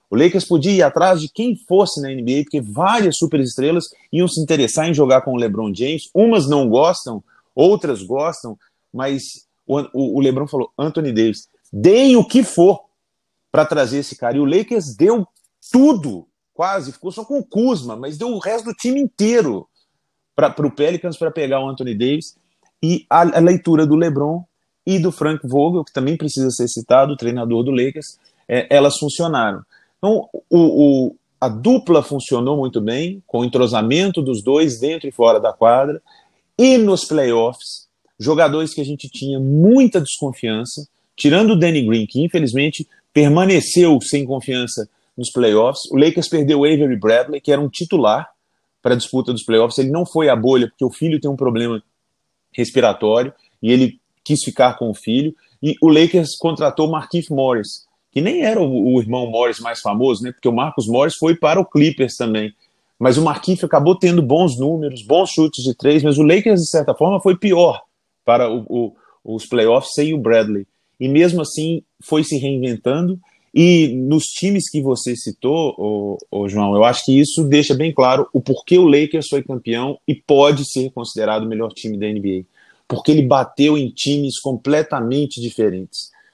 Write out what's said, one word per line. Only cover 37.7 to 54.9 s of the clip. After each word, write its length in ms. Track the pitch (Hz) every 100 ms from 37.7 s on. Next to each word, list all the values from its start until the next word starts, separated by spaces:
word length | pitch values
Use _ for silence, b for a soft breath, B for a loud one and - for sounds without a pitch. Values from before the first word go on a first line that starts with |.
| - _ _ _ -
jogadores 580 | 110 156 160 147 156 156
que 40 |
a 60 | 139
gente 240 | 147 135
tinha 300 | - 135 135
muita 600 | 135 147 180 254 262 190
desconfiança, 880 | 143 - 147 127 117 110 123 - 147 _ _ -
tirando 360 | 151 165 220
o 40 | 214
Danny 260 | 170 160
Green, 240 | 117 113 107
que 180 | 127
infelizmente 640 | 165 180 139 123 147 - 151 _ _
permaneceu 880 | - 147 151 190 180 - - 175 143
sem 240 | - 143
confiança 640 | 135 135 - 127 120 - 107 _ _ -
nos 140 | 123
playoffs, 580 | - 120 107 117 139 -
o 60 | 131
Lakers 320 | 151 165 -
perdeu 300 | 165 143 147
o 40 |
Avery 320 | 147 156 147 120
Bradley, 460 | 104 117 127 147
que 100 | -
era 80 | 143
um 80 | 143
titular 600 | - 175 185 113 113 160 _ _ _ _ _
para 100 | 120
a 40 | 123
disputa 360 | - 131 123
dos 100 | 120
playoffs, 360 | - 113 117 120
ele 100 | 135
não 160 | 156 175
foi 240 | 160 151
à 60 | 120
bolha, 320 | 113 131 117
porque 180 | - 131
o 60 |
filho 280 | - 160 156
tem 100 | 147
um 60 | 139
problema 480 | 131 117 120 113 - _ _ _ _ _ _
respiratório, 800 | - 120 135 117 98 107 110 127 - _ _
e 80 | 113
ele 280 | 127 127 - _ _
quis 200 | - 147
ficar 340 | - - 127 120
com 140 | 120